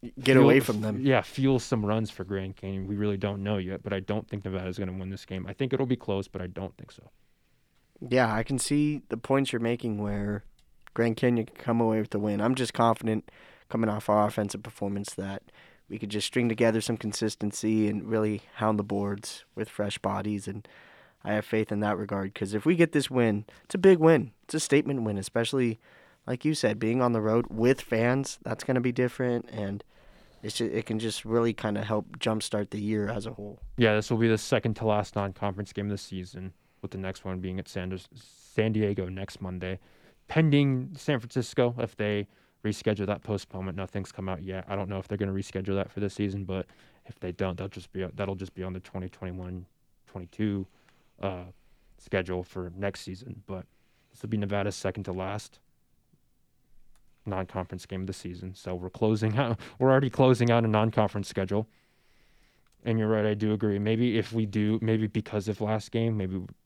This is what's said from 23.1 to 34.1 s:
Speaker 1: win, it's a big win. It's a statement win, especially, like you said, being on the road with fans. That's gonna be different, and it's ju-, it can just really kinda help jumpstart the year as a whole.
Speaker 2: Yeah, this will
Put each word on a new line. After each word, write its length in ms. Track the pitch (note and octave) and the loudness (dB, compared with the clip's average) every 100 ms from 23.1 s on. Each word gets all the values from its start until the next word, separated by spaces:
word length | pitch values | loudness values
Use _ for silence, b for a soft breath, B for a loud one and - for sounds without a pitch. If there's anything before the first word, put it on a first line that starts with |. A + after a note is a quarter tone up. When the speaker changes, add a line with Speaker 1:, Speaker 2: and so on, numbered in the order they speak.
Speaker 1:
win, 320 | B2+ A#2 G#2 - B B | 2 2 2 -4 B B
it's 100 | G3 | 4
a 20 | |
big 220 | F#3+ F3 | 8 8
win. 320 | D#3+ D#3 B2 - - | 8 6 2 -8 -6
It's 80 | D#3 | -4
a 40 | |
statement 420 | - C#3+ C#3 C3+ | 4 4 4 -2
win, 140 | A2 G2+ | 0 -2
especially, 600 | F#2+ A#2 A2+ C3+ A#2+ A2 b b b b - | -2 -2 0 2 2 0 b b b b -6
like 200 | B2 D3+ | -2 0
you 80 | D#3 | 2
said, 240 | A2+ G#2+ | 0 0
being 220 | A2+ B2 | 0 2
on 100 | B2 | 2
the 100 | A#2 | 2
road 260 | G#2+ A2+ B2 | 2 2 0
with 320 | A2 A#2+ C3+ | 2 4 4
fans. 580 | - A2+ A#2+ C3 C3+ - | 2 2 2 2 -2 -8
That's 200 | - - | -8 -6
gonna 160 | - B2+ | 0 0
be 120 | B2 | 2
different, 540 | B2 B2 - B2 A#2+ - | 2 0 0 -2 -2 -4
and 320 | A2+ G2 G2+ - b b b b b | -6 -6 -6 -12 b b b b b
it's 140 | G#2 - | -8 -4
ju-, 160 | A#2 | -2
it 120 | A2 - | -2 -2
can 140 | A2 | -2
just 260 | A2+ - A2 | -2 -6 -2
really 280 | A#2 A#2 | 2 2
kinda 300 | - A2 G#2 | 0 -2 -2
help 340 | A2 G#2+ - - | -2 -2 -4 -4
jumpstart 520 | A#2 A2 - G#2 G2+ | -2 -2 -2 -4 -4
the 100 | G#2 | -4
year 280 | G#2 G#2+ G#2 | -2 -2 -2
as 160 | A2+ A2 | -4 -8
a 60 | |
whole. 260 | - G#2 - - - | -10 -14 -14 -8 2
Speaker 2:
Yeah, 160 | A2+ | 4
this 160 | G#2+ | 4
will 80 | - | 2